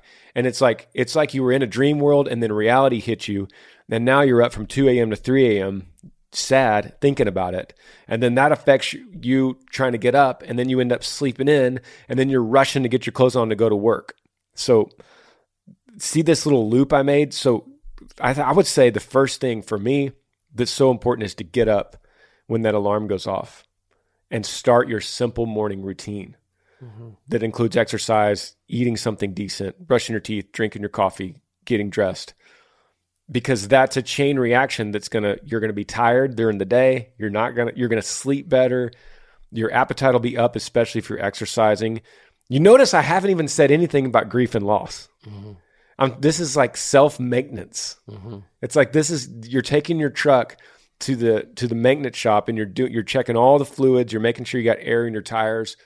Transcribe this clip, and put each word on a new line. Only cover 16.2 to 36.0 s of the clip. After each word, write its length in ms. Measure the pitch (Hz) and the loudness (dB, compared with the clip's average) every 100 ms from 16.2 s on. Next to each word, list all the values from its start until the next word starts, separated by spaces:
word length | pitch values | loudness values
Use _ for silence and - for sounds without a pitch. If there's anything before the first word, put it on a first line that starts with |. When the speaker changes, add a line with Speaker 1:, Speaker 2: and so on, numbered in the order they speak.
Speaker 1:
this 240 | 160 156 151 | 2 2 2
little 240 | 131 107 | 0 2
loop 240 | 123 135 | 2 2
I 80 | 143 | 2
made? 320 | 139 143 147 | 2 0 0
So 340 | - 135 113 - - - - - - | -2 0 0 -4 -20 -20 -20 -20 -6
I 120 | 123 | -4
th-, 120 | 135 131 | -2 0
I 60 | |
would 160 | 165 - | 2 2
say 220 | 151 123 | 4 4
the 100 | 104 | 4
first 420 | - 131 135 - | -2 0 0 0
thing 220 | 131 110 | -4 -4
for 160 | - 104 | -6 -6
me 320 | 110 143 135 - _ _ _ | -2 -2 -2 -8 _ _ _
that's 180 | 110 120 | -6 -4
so 200 | - 135 | 2 2
important 340 | 120 123 113 104 | 2 0 -2 -6
is 100 | - | -10
to 80 | |
get 240 | 90 123 110 | -4 0 2
up 300 | 101 - - _ _ _ _ - | 2 -2 -12 _ _ _ _ -6
when 140 | 113 | -2
that 140 | 110 104 | 0 0
alarm 320 | 101 107 107 | 0 -2 -2
goes 200 | 95 107 | -6 -6
off 380 | 95 113 - _ _ _ _ _ _ - | -8 -10 -18 _ _ _ _ _ _ -10
and 140 | 117 104 | -8 -8
start 420 | - 131 120 127 | -4 2 2 2
your 140 | 107 | -4
simple 440 | - - 123 120 117 | -8 -6 -6 -4 -4
morning 360 | 107 107 98 | -4 -4 -6
routine 560 | 95 92 - 101 92 - _ _ _ _ | -10 -12 -12 -12 -14 -20 _ _ _ _
Speaker 2:
Mm-hmm. 280 | 123 107 117 101 - | -20 -20 -20 -20 -6
Speaker 1:
that 160 | 117 | -4
includes 320 | 113 107 117 117 | -2 -2 0 0
exercise, 800 | 107 107 - 110 104 101 - _ - | -2 -2 0 2 2 0 -6 _ -8
eating 260 | 117 120 110 | -4 -2 -2
something 380 | 120 104 101 | -4 -4 -6
decent, 520 | 95 101 - 98 - 175 | -6 -10 -8 -10 -8 -2
brushing 280 | 123 - | -2 0
your 80 | 110 | -6
teeth, 320 | - 107 - | -6 -8 -8
drinking 280 | - 107 104 | -6 -6 -6
your 60 | 101 | -8
coffee, 540 | - 95 - 92 - _ _ - | -2 -2 -2 -12 -14 _ _ -4
getting 240 | 110 104 | -4 -2
dressed. 440 | 98 95 92 - - _ _ _ _ _ _ _ _ - | -2 -2 -4 -14 -20 _ _ _ _ _ _ _ _ -8
Because 380 | 120 135 117 101 | -6 -2 -2 4
that's 300 | 131 131 135 | 4 4 0
a 40 | |
chain 380 | 113 - 143 139 | -4 -2 0 2
reaction 520 | 117 120 135 - 107 | 2 2 0 -2 -6
that's 180 | 101 - | -8 -6
gonna, 260 | 113 104 98 | -2 -2 -4
you're 160 | - 113 | -4 -4
gonna 140 | 110 | -4
be 100 | 101 | -6
tired 540 | 101 120 | -6 0